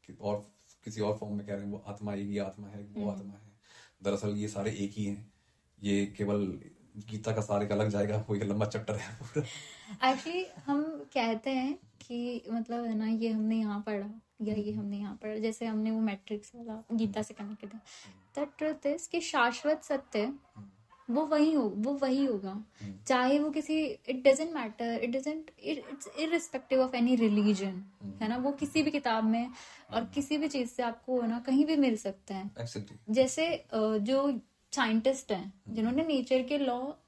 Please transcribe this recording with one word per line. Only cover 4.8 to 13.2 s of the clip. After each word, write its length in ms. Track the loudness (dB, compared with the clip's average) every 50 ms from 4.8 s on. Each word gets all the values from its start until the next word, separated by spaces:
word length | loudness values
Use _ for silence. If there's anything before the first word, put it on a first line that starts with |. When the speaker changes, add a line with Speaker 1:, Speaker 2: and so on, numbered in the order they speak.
| -4 -4 -2
Speaker 1:
ही 120 | -4 -4
हैं। 280 | -4 -4 -6 -10 -18 _ _ _ _ _ _ _ _ _ -6 0
ये 220 | 2 2 2 2
केवल 560 | 0 -2 -2 0 0 2 2 0 0 -4 -6 -12 -16 -20 _ -20 -20 _
गीता 380 | -16 -12 -8 -8 -4 -2 0 0
का 60 | 0
सार 220 | 0 2 2 2 2
एक 80 | 2
अलग 180 | 2 2 2 2
जाएगा, 360 | 2 2 2 2 2 -2 0 0
वो 60 | -2
एक 80 | 0 0
लंबा 220 | 0 0 0 0
चैप्टर 300 | 0 -2 -4 -4 -2 -4
है 200 | -4 -4 -8 -12
पूरा। 1000 | -14 -14 -6 -4 -4 -4 -4 -8 -14 -16 -16 -18 -20 -16 -16 -6 2 2 2 2
Speaker 2:
Actually, 460 | 2 -2 -4 -4 -4 -4 -6 -10 -12
हम 240 | -4 -2 0 0 0 -2 -6 -10 -12 -4 -2
कहते 360 | 0 0 0 0 -2 -2 -2
हैं 300 | -2 0 0 -2 -4 -6 -10 -20 _ _ -14
कि 360 | -10 -6 -6 -4 -4 -6 -8 -6 -4
मतलब 360 | -4 -4 -4 -4 -6 -4 -4
है 100 | -2 -2
ना, 120 | -2 0
ये 220 | 0 0 2